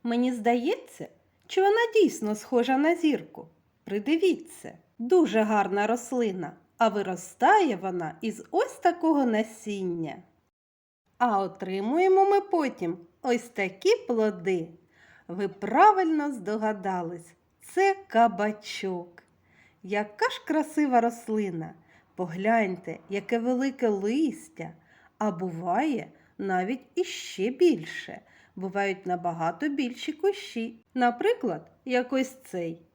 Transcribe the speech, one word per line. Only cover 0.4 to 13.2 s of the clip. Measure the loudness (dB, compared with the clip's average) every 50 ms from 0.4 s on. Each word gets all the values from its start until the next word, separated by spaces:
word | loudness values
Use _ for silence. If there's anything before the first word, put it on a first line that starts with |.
| 0 2 2 2 0 -2 -2 -4 -6 -20 -16 -16 -18 -18 _ _ _ _ _ _ _
що | -4 0 4
вона | 4 4 4 4 2 4 4
дійсно | 4 4 4 4 -2 -2 -4 -4
схожа | -4 -4 0 0 2 2 4 2
на | 4 4 2 2
зірку. | 2 2 0 0 0 -4 -12 -18 -20 -20 -20 _ _ _ _ _ _ _
Придивіться, | -6 -6 -4 0 0 0 2 4 2 2 0 -6 -18 -20 -18 -16 -18 -18 -18 _ _ _ -10
дуже | 0 4 4 6 6 6 4 2
гарна | 2 4 2 2 2 2 0 0 2
рослина, | 2 0 -2 -2 -4 -2 0 0 0 -2 -4 -8 -8 -10 -16 _ _ _
а | _ 2
виростає | 2 2 0 -4 -4 -6 -8 -10 -16 -4 _ 6 6 8 6 6 2 0
вона | -2 -4 -6 -4 -4 -6 -6 -8 -6
із | -6 -6 -6 -8 -12 -2
ось | 0 0 0 -2 -6
такого | 0 2 2 2 2 2 2 4 4 4
насіння. | 4 2 2 0 -2 -8 -12 -8 -8 -6 -4 -4 -4 -4 -4 -6 -8 -8 -12 -16 _ _ _ _ _ _ _ _ _ _ _ _ _ _ _ _ _ _
А | _ 0 0 2 0
отримуємо | -2 -4 -6 -10 -8 -6 -4 -4 -2 -2 0 2 4 6 6 6 6
ми | 6 4 2
потім | 2 0 0 0 0 0 -4 -4 -6 -6 -6 -6 -12 _ _ _